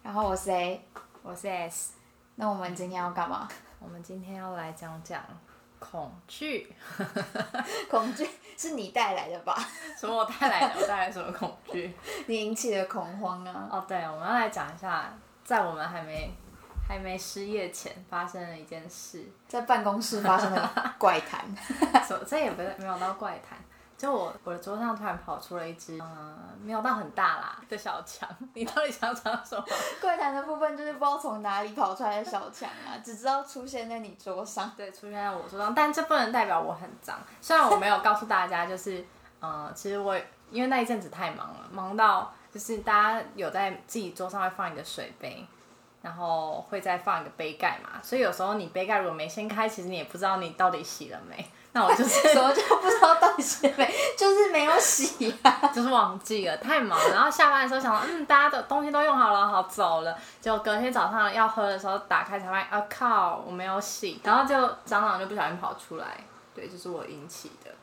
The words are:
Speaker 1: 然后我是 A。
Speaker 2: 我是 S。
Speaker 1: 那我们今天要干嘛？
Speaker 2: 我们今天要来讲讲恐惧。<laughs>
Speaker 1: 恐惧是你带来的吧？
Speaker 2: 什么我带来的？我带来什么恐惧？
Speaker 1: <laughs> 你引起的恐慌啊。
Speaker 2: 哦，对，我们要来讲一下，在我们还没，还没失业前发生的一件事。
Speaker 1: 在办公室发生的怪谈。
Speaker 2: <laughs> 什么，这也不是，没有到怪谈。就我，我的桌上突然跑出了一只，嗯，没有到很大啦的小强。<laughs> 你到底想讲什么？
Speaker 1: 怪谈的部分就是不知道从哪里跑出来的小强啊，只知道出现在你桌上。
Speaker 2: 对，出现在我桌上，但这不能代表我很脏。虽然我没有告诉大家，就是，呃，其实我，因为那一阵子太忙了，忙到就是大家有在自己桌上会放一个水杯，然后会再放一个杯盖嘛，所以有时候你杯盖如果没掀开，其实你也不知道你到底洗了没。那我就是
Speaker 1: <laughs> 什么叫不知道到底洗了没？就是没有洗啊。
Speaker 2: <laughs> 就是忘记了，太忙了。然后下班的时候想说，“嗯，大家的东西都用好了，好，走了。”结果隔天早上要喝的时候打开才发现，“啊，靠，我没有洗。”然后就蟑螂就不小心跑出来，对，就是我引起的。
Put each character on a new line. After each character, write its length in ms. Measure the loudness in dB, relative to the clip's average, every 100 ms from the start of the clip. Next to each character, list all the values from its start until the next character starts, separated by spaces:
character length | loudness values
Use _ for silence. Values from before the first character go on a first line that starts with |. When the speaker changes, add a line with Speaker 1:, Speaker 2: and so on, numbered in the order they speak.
Speaker 1:
然 140 | -4
后 140 | -2 0
我 80 | 0
是 160 | 0
A。 280 | 0 0 -6 -12 -20 -20 -20
Speaker 2:
我 140 | -16
是 140 | -10 -8
S。 460 | -6 -6 -8 -10 -12 _ _ _ -6
Speaker 1:
那 120 | -4
我 60 |
们 180 | -4 -6 -8
今 120 | -8
天 140 | -6
要 80 | -4
干 180 | -4 -4
嘛？ 200 | -6 -10 -14 -20 -20
Speaker 2:
我 80 | -20
们 120 | -18
今 180 | -16 -16
天 140 | -14 -12
要 180 | -10
来 160 | -10 -10
讲 320 | -12 -14 -16
讲 180 | -12 -14 -14 -20 -20 -20 _ _
恐 320 | -14 -12 -12 -16 _
惧。 440 | -10 -8 -8 -10 -20 -16 -10 -6 -6 -6
<laughs> 600 | -8 -6 -6 -6 -8 -2
Speaker 1:
恐 240 | 0 0
惧 160 | -4 -8 -8 -20 -12
是 140 | -8
你 160 | -8 -4
带 240 | -2 0
来 160 | -2 -6
的 80 | -8
吧？ 160 | -4 -4 -6 -12 -16 -10
Speaker 2:
什 100 | -4
么 80 | 0
我 80 |
带 240 | -2 2 2
来 120 | 4
的？ 140 | 2 2
我 60 | 0
带 100 | 0
来 140 | -2
什 100 | -4
么 120 | -8
恐 200 | -6 -8 -8 -10
惧？ 200 | -8 -8 -12 -12
Speaker 1:
<laughs> 120 | -10 -4
你 100 | -4
引 180 | -2
起 180 | -4 -2
的 120 | 0
恐 200 | -2 -4 -6 -6
慌 260 | -6 -6
啊。 220 | -10 -12 -8
Speaker 2:
哦， 160 | -8 -4
对， 80 | -6
我 140 | -4 -6
们 100 | -2
要 60 |
来 140 | 0 0
讲 240 | -4 -8
一 60 | -8
下， 340 | -6 -4 -6 -12 -20 _
在 220 | 0 0
我 80 | 2
们 120 | -2 -6
还 140 | -8
没， 300 | -10 -10 -10 -12 -18 -20 -12 -6 -4
还 140 | -4
没 180 | -6 -8
失 280 | -8 -10 -4
业 220 | -4 -4
前 200 | -8 -12 -14 -8
发 160 | -6
生 160 | -6 -8 -12
的 80 | -12
一 60 |
件 260 | -14 -14 -14
事。 400 | -16 -16 -14 -16 -20 _
Speaker 1:
在 140 | -6
办 200 | 2 2
公 180 | 4 0
室 200 | -2 0
发 180 | 4 4
生 140 | 4
的 180 | 0 0 -2 -4 4
怪 200 | 4 4
谈。 260 | -2 -10 -8 -12 -8
Speaker 2:
<laughs> 320 | -2 4 4 4
什 100 | -6
么， 80 |
这 140 | -4 -2
也 140 | 0
不 100 | -2
是， 100 | -8 -8
没 80 | -8
有 100 | -4
到 160 | -4
怪 260 | -4 -8 -10
谈。 180 | -14 -20 -20 -20 -20
就 180 | _ -4
我， 220 | -2 -4 -8
我 100 | -10
的 60 | -10
桌 180 | -8 -6
上 200 | -4 -4
突 80 |
然 120 | -6 -6
跑 140 | -8 -10
出 180 | -8 -10
了 120 | -10
一 60 |
只， 220 | -12 -14 -14
嗯， 340 | -14 -16 -16 -18 -18 -16
没 120 | -6
有 100 | -4
到 120 | -2
很 140 | -2 -4
大 240 | 0 0 0
啦 200 | -6 -12 -12
的 100 | -10
小 240 | -8 -8
强。 260 | -10 -14 -14 -14
<laughs> 120 | -16
你 120 | -10
到 180 | -4 -2
底 80 | -2
想 240 | -2 -4
讲 180 | -4 -4 -6 -6
什 100 | -10
么？ 80 | -6 -4 -4 -2
Speaker 1:
怪 160 | -2 0
谈 180 | 0
的 80 | -2
部 140 | -6 -2
分 200 | -2 -2
就 80 |
是 100 | -8
不 40 | -2
知 60 |
道 120 | 0 0
从 240 | -4 -6
哪 220 | -4 -4
里 60 | -4
跑 260 | -2 -2
出 80 | 0
来 180 | -2 -2
的 80 | -4
小 220 | -6 -8
强 180 | -12 -14 -12
啊， 140 | -14 -14
只 100 | -14
知 100 | -6
道 200 | -2 -2
出 200 | -2 -12
现 240 | -10 -10 -8
在 120 | -10
你 180 | -10 -14
桌 240 | -10 -8
上。 280 | -8 -8 -8 -10
Speaker 2:
对， 140 | -14
出 120 | -14
现 100 | -12
在 180 | -6 -6
我 180 | -6 -8
桌 80 | -4
上， 160 | -2
但 200 | 4 4
这 100 | 2
不 140 | 2 2
能 160 | 4
代 140 | 2 2
表 140 | 2
我 140 | 0
很 160 | -6 -10 -16
脏。 160 | -12 -12 -14 -18
虽 160 | 4 6
然 80 |
我 120 | 8 6
没 100 | 4
有 100 | 4
告 120 | 4
诉 140 | 2 2
大 220 | 2 2
家， 180 | -2 -2
就 100 | -4
是， 300 | -6 -8 -10 -20 -20 _
呃， 320 | -10 -8 -10
其 160 | -10 -6
实 80 | -4
我， 200 | -2 -2 -4 -18 -10
因 100 | -4
为 60 | 0
那 140 | 2
一 40 |
阵 160 | 0 -2
子 80 | -4
太 220 | -6 -6
忙 160 | -6 -10
了， 100 | -12 -12
忙 260 | -10 -6 4
到 380 | 4 4 0 -12 -18
就 60 | -14
是 200 | -8 -4
大 340 | 2 4 4
家 100 | 2 -6 -6
有 120 | -4
在 200 | -2 -2 -4 -10
自 140 | -8
己 100 | -8
桌 180 | -8 -8
上 140 | -2
会 80 | -4
放 220 | -2 -6
一 20 |
个 80 | -6
水 320 | -10 -10 -10 -10
杯， 260 | -12 -12 -18 -20 -20 -20 _ _
然 120 | -14
后 480 | -6 0 0 0 -6 -6
会 120 | -4
再 180 | -2 0
放 220 | 2 0
一 40 |
个 60 | -2 -8
杯 160 | -8
盖 260 | 0 0 0
嘛， 160 | -10 -14
所 160 | -4 2
以 20 |
有 120 | 2
时 100 | 2
候 120 | -2
你 120 | -2 -4
杯 180 | -4
盖 140 | 0 2
如 60 |
果 80 | 0
没 140 | -4 -6
掀 180 | -6 -6
开， 220 | -2 -2
其 120 | -2
实 80 | -6
你 80 | -6
也 60 |
不 160 | -8 -2
知 60 |
道 140 | 0 0
你 120 | -2
到 220 | 2 2
底 100 | 2
洗 260 | -6 -10 -12
了 80 | -12 -12
没。 180 | -14 -14 -16 -6
那 80 | 2
我 120 | 6
就 100 | 6
是 160 | 6 8
Speaker 1:
<laughs> 80 | 10
什 60 | 10
么 140 | 8
叫 240 | 6 6 6
不 100 | 6
知 140 | 8
道 140 | 8
到 180 | 10 8
底 100 | 6
洗 240 | -2 2 2
了 60 | 4
没？ 120 | 2 4 0
就 140 | 4 6
是 220 | 8 6
没 140 | 6
有 140 | 6 6
洗 560 | 6 2 0 0 -2 6
啊。 160 | 6 8
Speaker 2:
<laughs> 120 | 2
就 100 | 4
是 60 | 4
忘 300 | 4 4 0
记 280 | -4 -2 -2
了， 80 | -4
太 200 | 2 2
忙 200 | 4 4
了。 160 | 6
然 100 | 6
后 60 | 4
下 200 | 8 6
班 120 | 6
的 40 | 2
时 80 |
候 60 | 0
想 160 | 2 2
说 80 | 0
，“嗯， 140 | -4 6
大 160 | 8
家 80 | 8
的 120 | 4
东 200 | 0 0
西 60 | 2
都 120 | 2
用 140 | 4 6
好 160 | 6
了， 160 | 6 4
好， 140 | 2
走 400 | 0 0 2 2
了。” 120 | 0 -6 -12 -8
结 120 | -2
果 80 | 0
隔 200 | 0 0
天 140 | 0
早 180 | 2 2
上 220 | 2 2
要 160 | 4 2
喝 140 | 4
的 160 | 0 0
时 80 | -2
候 120 | -4
打 240 | 2 0
开 140 | 0 -6
才 80 | -2
发 140 | -2
现 80 | 0
，“啊， 160 | -2 -2
靠， 520 | -2 2 4 4 0 -6
我 40 |
没 140 | -6
有 160 | -4 -4
洗。” 400 | -4 -6 -6 -4
然 140 | 4 6
后 80 | 6
就 80 | 4 4 0 0
蟑 140 | 2
螂 180 | 2 0
就 60 |
不 100 | -2
小 120 | -2 -2
心 100 | -2
跑 160 | -6
出 240 | -6 -10 -10
来， 80 | -10 -12 -16 -20 -20
对， 140 | -16 -14
就 80 | -12
是 140 | -10
我 160 | -8 -8
引 200 | -12 -14
起 240 | -14 -16 -18
的。 60 | -20 -20